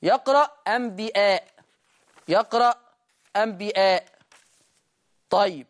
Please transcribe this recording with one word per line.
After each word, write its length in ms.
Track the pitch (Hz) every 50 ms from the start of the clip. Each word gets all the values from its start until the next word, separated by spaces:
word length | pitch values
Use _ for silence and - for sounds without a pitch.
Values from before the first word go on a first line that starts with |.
يقرأ 480 | - 156 208 269 262 - 269 277 294 285 - _ _
أنبياء، 800 | - 208 240 247 240 196 185 214 220 220 196 202 202 196 180 - _ _ _ _ _ _ _ _ _ _ _ _ _ _ _ _
يقرأ 480 | _ 151 190 226 220 - 233 240 240 240 - _ _ _ _ _ _ _ _ _ _ _
أنبياء. 680 | 202 214 226 214 180 196 208 208 190 190 196 190 180 - _ _ _ _ _ _ - _ _ _ _ _ _ _ _ _ _ _ _ _ _ _ _ _ _
طيب 380 | - 185 202 202 185 151 127 _